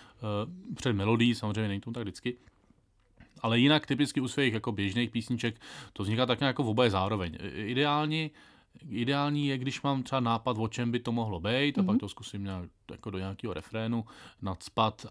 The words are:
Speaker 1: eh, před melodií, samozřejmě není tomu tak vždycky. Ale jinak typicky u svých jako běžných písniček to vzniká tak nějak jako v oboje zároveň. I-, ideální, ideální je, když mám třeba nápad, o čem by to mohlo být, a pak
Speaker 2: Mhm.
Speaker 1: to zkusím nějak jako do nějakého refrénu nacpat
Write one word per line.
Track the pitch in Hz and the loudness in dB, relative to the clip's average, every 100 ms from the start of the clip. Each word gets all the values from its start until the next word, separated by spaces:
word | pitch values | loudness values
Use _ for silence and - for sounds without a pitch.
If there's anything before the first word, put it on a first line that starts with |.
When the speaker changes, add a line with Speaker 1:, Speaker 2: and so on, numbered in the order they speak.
| - - | -20 -10
Speaker 1:
eh, | 110 104 135 180 208 - | -4 -2 -4 -8 -12 -4
před | 131 | 0
melodií, | 101 101 120 120 113 | 2 4 6 6 4
samozřejmě | 107 104 107 | 0 0 -2
není | 98 | -2
tomu | 113 | -6
tak | 120 | -6
vždycky. | 107 - 123 123 - _ _ _ _ _ _ _ - - | -8 -6 -6 -8 -14 _ _ _ _ _ _ _ -20 -6
Ale | 113 117 | 2 6
jinak | 139 151 - | 6 6 2
typicky | 135 139 143 | 0 2 0
u | 127 | -2
svých | - 135 | 2 2
jako | 110 123 | 2 -2
běžných | 104 101 113 117 | -2 0 0 0
písniček | 120 113 120 120 110 - - - | -2 -2 -2 -2 -4 -12 -18 -14
to | - | -6
vzniká | 101 113 127 | -2 2 2
tak | 113 | 2
nějak | 139 | 2
jako | 123 | 2
v | 120 | 2
oboje | 110 120 | 4 4
zároveň. | 98 95 107 87 82 | 4 2 0 -2 -6
I-, | 98 71 107 | -10 -6 -4
ideální, | 123 147 147 151 156 151 - - - _ - 135 | 0 2 2 0 -2 -4 -8 -20 -20 _ -20 -8
ideální | 107 120 143 147 147 143 | -2 0 0 0 0 0
je, | 135 | -2
když | 131 - | -4 -2
mám | 139 135 | -2 -2
třeba | 127 131 | 0 0
nápad, | 117 110 127 110 | 2 0 0 -2
o | 110 | -2
čem | - 117 | -2 -2
by | 120 | -2
to | 120 | -2
mohlo | 117 113 87 | -2 -2 -2
být, | 101 127 143 123 | 0 2 2 2
a | |
pak | 95 | 2
Speaker 2:
Mhm. | 107 | 2
Speaker 1:
to | 101 | 0
zkusím | - - 104 | -8 -12 -8
nějak | 98 92 87 - - | -6 -6 -8 -14 -18
jako | 95 107 | -12 -8
do | 95 | -6
nějakého | 95 95 113 | -6 -6 -6
refrénu | 87 - 110 113 117 110 - - - | -8 -6 -6 -2 -2 -4 -12 -20 -10
nacpat | 101 90 - - 110 - - | -8 -6 -4 2 2 0 -10